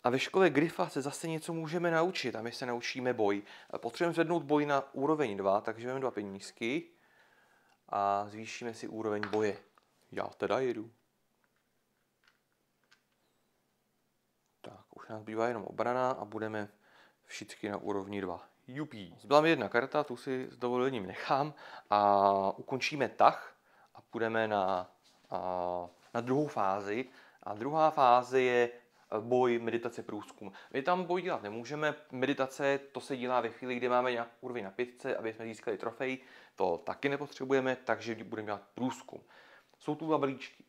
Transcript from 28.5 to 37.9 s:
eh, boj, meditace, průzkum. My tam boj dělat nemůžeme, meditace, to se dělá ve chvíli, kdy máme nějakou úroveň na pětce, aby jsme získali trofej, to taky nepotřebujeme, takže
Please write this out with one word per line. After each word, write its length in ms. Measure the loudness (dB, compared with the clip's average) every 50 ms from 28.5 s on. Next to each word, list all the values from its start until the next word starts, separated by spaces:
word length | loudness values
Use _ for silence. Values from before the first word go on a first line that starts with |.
| 6 6 4 4
eh, 520 | 0 -12 _ _ _ _ _ _ -6 -6
boj, 380 | 0 2 4 4 4 4 2 2
meditace, 440 | 0 -2 -2 -2 -4 -4 -8 -8
průzkum. 500 | -12 -10 -10 -10 -12 -14 -16 -16 -16 -16 -16 -16 -20 -8
My 100 | -6 -4
tam 220 | 0 0 0 0 0
boj 180 | -2 -2 -2
dělat 200 | -2 -4 -4 -4
nemůžeme, 520 | -6 -8 -8 -8 -8 -8 -6 -2 -2 -2 -2 -4 -14 _
meditace, 720 | -2 -2 0 0 2 0 0 -2 -2 -2 0 0 0 0 -4 -8
to 80 | -12 -12
se 160 | -8 -6 -6
dělá 240 | -4 -2 0 0 2
ve 80 | 0 0
chvíli, 280 | -6 -6 -6 -6 -4
kdy 120 | -2 0 2
máme 240 | 2 4 2 2
nějakou 180 | 0 -2 -4 -6 -10 _
úroveň 240 | -10 -8 -8 -6 -8
na 60 | -8
pětce, 460 | -4 -4 -4 -4 -6 -10 -4 -4 -4
aby 180 | -2 -4 -6 -6
jsme 100 | -6 -10
získali 340 | -10 -10 -8 -6 -6 -4 -4
trofej, 400 | -4 -8 -6 -4 -4 -4 -4 -6 -10 -20 -20 -20 -20 -20 _
to 220 | 0 0 0 0 -2
taky 300 | -2 -8 -6 -2 0 -2
nepotřebujeme, 680 | 0 -2 -6 -10 -8 -8 0 2 2 4 4 2 -2
takže 480 | -2 0 -2